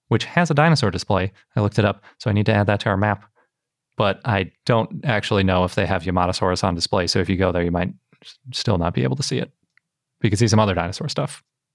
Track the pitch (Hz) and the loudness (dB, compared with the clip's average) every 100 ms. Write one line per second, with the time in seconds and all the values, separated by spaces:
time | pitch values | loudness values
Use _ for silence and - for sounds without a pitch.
0 | - 113 - 170 175 147 165 151 104 92 | -2 -2 0 0 0 2 4 4 0 -2
1 | - 95 95 - _ 110 101 - 101 - | -2 -2 -2 -6 _ -2 0 2 2 0
2 | - - 110 101 107 104 101 101 110 98 | -10 -8 -2 0 2 2 2 0 0 0
3 | 104 101 - _ _ _ _ _ _ - | 0 -2 -8 _ _ _ _ _ _ -2
4 | 101 95 - 98 87 - - 113 - - | -2 -2 -2 -2 -2 -6 0 0 0 -4
5 | 139 107 - 104 95 92 90 - 95 92 | -2 -2 0 2 2 2 0 0 0 -2
6 | 87 90 90 - 92 90 98 85 - 98 | -2 0 0 0 -2 0 -2 -2 -2 -2
7 | 87 104 90 92 92 87 87 87 92 - | 0 0 0 0 0 0 0 -2 -4 -6
8 | _ _ - - 127 - - 92 85 127 | _ _ -20 -20 -12 -6 -2 0 0 -2
9 | 131 135 - 131 - _ _ _ _ _ | -2 -2 -4 -6 -6 _ _ _ _ _
10 | _ _ 110 98 113 107 104 85 85 - | _ _ -2 0 2 4 2 0 -2 -6
11 | 151 - - - _ _ _ | -8 -6 -6 -10 _ _ _